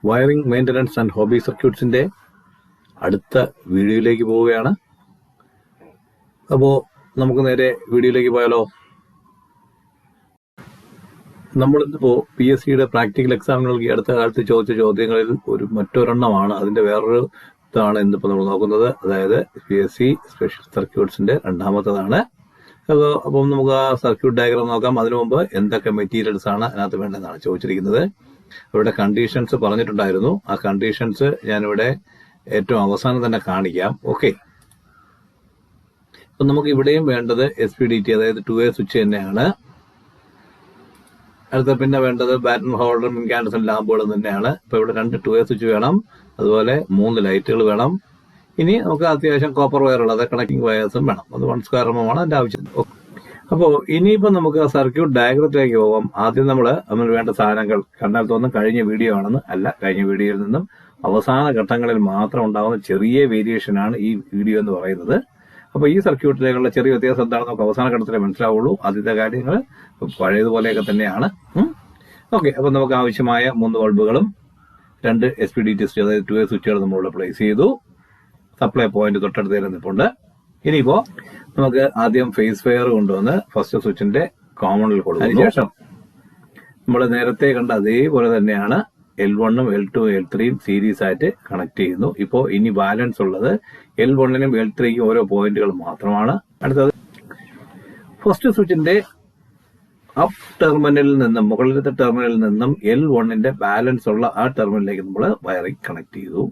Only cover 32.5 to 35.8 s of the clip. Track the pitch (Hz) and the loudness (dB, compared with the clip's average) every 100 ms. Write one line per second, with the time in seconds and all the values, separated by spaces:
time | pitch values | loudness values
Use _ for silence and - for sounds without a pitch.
32.5 | 104 95 117 98 98 131 123 120 113 - | -4 0 0 0 0 -2 -2 -2 -4 -4
33.5 | 95 95 87 95 135 - 127 139 - _ | -4 -2 -2 -4 -4 -6 0 0 -2 _
34.5 | _ _ _ _ _ _ _ _ _ _ | _ _ _ _ _ _ _ _ _ _
35.5 | _ _ _ | _ _ _